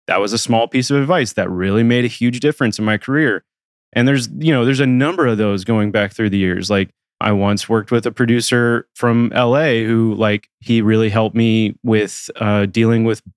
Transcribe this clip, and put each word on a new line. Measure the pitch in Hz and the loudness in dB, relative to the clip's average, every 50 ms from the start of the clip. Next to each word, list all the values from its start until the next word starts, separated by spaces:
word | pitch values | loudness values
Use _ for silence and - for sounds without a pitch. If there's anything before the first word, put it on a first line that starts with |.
| _ | _
that | - 87 95 | -4 -2 -2
was | 101 101 113 | -2 -2 -4
a | |
small | 113 - - 120 113 131 | -4 -2 0 0 0 0
piece | 147 - 127 123 - | 0 -2 -2 -2 0
of | 143 143 | 0 0
advice | 139 143 185 175 127 101 - | 0 0 0 0 -2 -2 -4
that | - 92 92 | -4 -4 -4
really | 92 90 92 95 101 110 117 | -4 -4 -2 0 0 2 2
made | 117 120 123 123 | 2 2 0 0
a | 120 | -2
huge | - - 120 123 123 123 | -4 -2 -2 -2 -2 0
difference | - 147 147 - 135 110 101 - | -2 -2 0 0 -2 -2 -2 -2
in | 110 | -2
my | 107 107 | -2 -2
career. | 101 - - 135 151 156 123 101 92 - _ _ _ _ _ _ _ _ _ - | -2 -2 -2 -2 0 0 0 -2 -4 -6 _ _ _ _ _ _ _ _ _ -2
And | 120 120 | 0 2
there's, | 135 139 135 117 - - | 2 2 0 -2 -4 -6
you | - 156 160 | -4 0 0
know, | 151 127 117 | 2 2 2
there's | 127 135 131 | 2 2 2
a | 143 | 2
number | 127 127 123 139 156 185 180 151 | 2 2 2 2 0 0 0 0
of | 123 110 | 0 0
those | 101 110 104 101 95 92 | 0 0 0 -2 -2 -2
going | - 113 107 104 104 | -2 0 0 0 0
back | 95 107 101 98 - | 0 0 -2 -2 -2
through | - 110 104 | -2 -2 0
the | 98 | 0
years. | 101 95 90 90 92 92 95 | 0 0 0 -2 -2 -2 -2
Like, | 104 98 98 - _ _ _ _ _ - | -2 -2 -2 -4 _ _ _ _ _ -4
I | 107 107 | -2 0
once | 104 101 98 101 104 98 - - | 0 0 0 0 0 -2 -2 -2
worked | 113 110 107 - | -2 -2 0 0
with | 123 117 - | -2 -2 -2
a | 120 | -2
producer | 113 - 120 117 120 120 113 - 127 120 120 117 117 113 - _ - | -2 0 0 2 2 0 0 0 0 2 2 2 0 -2 -4 _ -10
from | - - 120 117 117 117 113 - | -4 -2 0 2 2 0 0 0
L | 120 123 120 127 | 0 0 2 2
A | 143 160 151 120 113 110 | 2 2 2 0 0 0
who, | 110 117 113 113 113 104 | 0 0 2 2 0 0
like, | 104 110 104 104 104 - _ _ _ | 0 0 0 0 -2 -4 _ _ _
he | - - 117 113 | -4 0 0 2
really | 104 107 110 110 110 107 | 2 2 2 2 2 2
helped | 98 113 110 107 - | 0 0 0 0 0
me | 117 113 113 110 113 110 101 - _ - | 0 2 2 2 2 0 0 -4 _ -2
with, | 120 110 107 104 95 - - - - - | 0 2 2 0 -2 -6 -12 -14 -14 -8
uh, | - 113 104 104 104 101 | -4 -2 0 0 0 0
dealing | 98 - 117 113 113 117 113 113 | 0 0 0 2 2 2 2 2
with | 113 107 - - - - | 0 -2 -4 -8 -16 -20